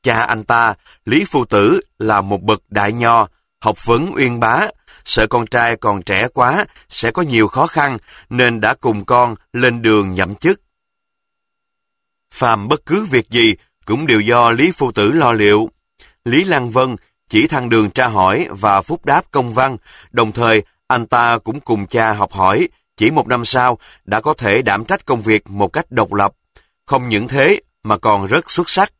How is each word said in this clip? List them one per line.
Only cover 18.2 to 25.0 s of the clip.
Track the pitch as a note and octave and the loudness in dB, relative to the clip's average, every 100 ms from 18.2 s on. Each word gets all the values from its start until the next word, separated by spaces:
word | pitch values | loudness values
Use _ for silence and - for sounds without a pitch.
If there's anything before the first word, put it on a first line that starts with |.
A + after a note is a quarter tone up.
| F#2 A2 - | 2 0 -4
và | F#2+ G#2 G2 | -2 0 0
phúc | - E3 C#3+ | 0 -6 0
đáp | D3 - | 0 0
công | C#3+ B2 | -4 -2
văn, | A2+ C3 B2 _ - _ | -2 -2 -4 _ -20 _
đồng | - A2 | -2 -2
thời | A2+ A#2 A2 - _ _ | 0 2 2 0 _ _
anh | B2+ A2+ | -4 0
ta | B2 A#2+ A2+ | 0 2 0
cũng | A2+ C3+ | -4 -12
cùng | - A2 G2 | -4 -4 -2
cha | A#2 A2+ | 0 0
học | G#2 G2+ | 0 -4
hỏi, | G2 F#2 G#2+ F3 _ _ - | 0 0 2 -2 _ _ -2
chỉ | G#2+ | 0
một | D3+ A2+ | 0 -2
năm | B2 A#2 | -4 -2
sau | C3 B2 A#2+ - _ - | 0 0 -2 -12 _ -6
đã | G#2+ | -4
có | D3+ | -2
thể | D#3 G#2+ G#2+ | -2 0 0
đảm | A#2+ G2+ A2+ | 0 -2 -2
trách | G3 | -6